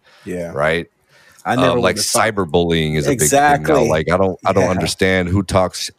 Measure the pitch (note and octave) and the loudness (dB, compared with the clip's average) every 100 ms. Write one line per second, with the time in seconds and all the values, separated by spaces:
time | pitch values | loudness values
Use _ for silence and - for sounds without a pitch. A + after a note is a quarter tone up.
0 | _ _ - F2+ E2+ C2+ D2+ E2+ - _ | _ _ -12 -10 -8 -2 -2 -2 -6 _
1 | _ _ _ - - A2+ F2 E2+ F#2 G#2 | _ _ _ -10 -4 -2 0 0 0 -2
2 | - A#2+ G#2+ G2+ F2 E2+ E2+ E2 D#2 D#2 | -2 0 0 -2 0 0 2 0 0 -2
3 | D2 A#2 - C#3 D3 C#3+ D#2 D#2 D#2 D#2 | -2 0 2 4 4 2 2 2 2 0
4 | D#2 F2+ F#2+ F2 F#2 F#2+ F2+ F#2 E2 - | 0 2 0 0 0 2 2 0 -2 0
5 | F#2+ F#2+ F2 F#2+ F#2 G2 F2+ - - | 0 2 0 0 0 0 0 -2 -10